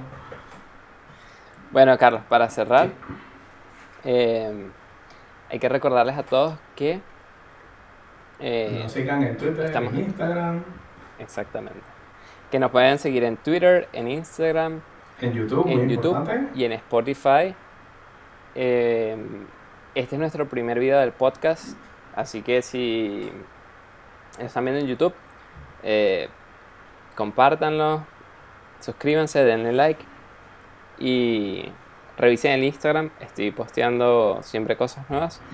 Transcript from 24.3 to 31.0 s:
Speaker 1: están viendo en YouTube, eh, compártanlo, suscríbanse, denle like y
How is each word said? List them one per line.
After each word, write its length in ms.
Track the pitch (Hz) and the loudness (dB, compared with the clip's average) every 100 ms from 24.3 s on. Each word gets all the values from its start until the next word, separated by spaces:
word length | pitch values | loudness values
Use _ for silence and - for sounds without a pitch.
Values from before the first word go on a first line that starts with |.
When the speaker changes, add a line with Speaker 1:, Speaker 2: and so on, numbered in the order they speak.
| - | -12
Speaker 1:
están 260 | 123 - 127 | -8 -4 -2
viendo 160 | 143 | -2
en 60 | 139 | -4
YouTube, 260 | 123 175 - - - - - - - | 0 0 -2 -20 -20 -20 -20 -20 -12
eh, 460 | - 107 104 92 60 - - - - - - - - - | -2 2 2 0 -4 -14 -20 -20 -20 -20 -20 -20 -18 -8
compártanlo, 880 | 107 104 135 156 151 156 156 156 151 - - - - - - - | -4 4 4 4 -2 0 0 -2 -6 -20 -20 -20 -20 -20 -20 -16
suscríbanse, 640 | - - 143 156 156 143 | -14 -6 0 0 2 4
denle 280 | 131 113 117 | 4 4 2
like 300 | 123 151 156 - - - - - - - - - | 2 2 2 -8 -20 -20 -20 -20 -20 -20 -20 -20
y 720 | - | -6